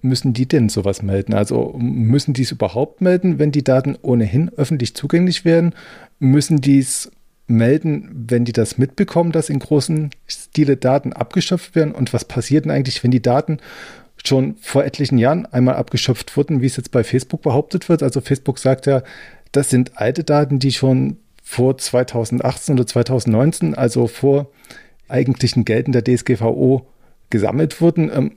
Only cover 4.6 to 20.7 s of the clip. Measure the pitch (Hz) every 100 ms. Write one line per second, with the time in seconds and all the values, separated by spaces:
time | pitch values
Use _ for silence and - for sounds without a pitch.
4.6 | - 151 117 - 143 170 180 160 170 165
5.6 | 170 - - - - _ 131 147 - 151
6.6 | 139 139 131 - - - _ _ - 113
7.6 | 117 156 160 143 - 139 113 120 120 117
8.6 | 107 - 127 - 196 170 170 160 - 139
9.6 | - 147 - 156 151 - - - - -
10.6 | 143 135 127 139 123 - 127 185 - 180
11.6 | - 165 151 143 123 120 - 127 - 151
12.6 | 151 139 131 - 123 127 123 131 160 151
13.6 | - - - - - - - 135 139 -
14.6 | - 139 139 - 139 127 123 170 - 123
15.6 | 127 - - - - 120 - - 139 143
16.6 | 127 - - 131 110 127 - 165 151 123
17.6 | - 180 - 165 139 131 - 135 - 131
18.6 | 131 131 - 135 - - - - - 185
19.6 | - 127 123 - 107 131 156 147 139 139
20.6 | 135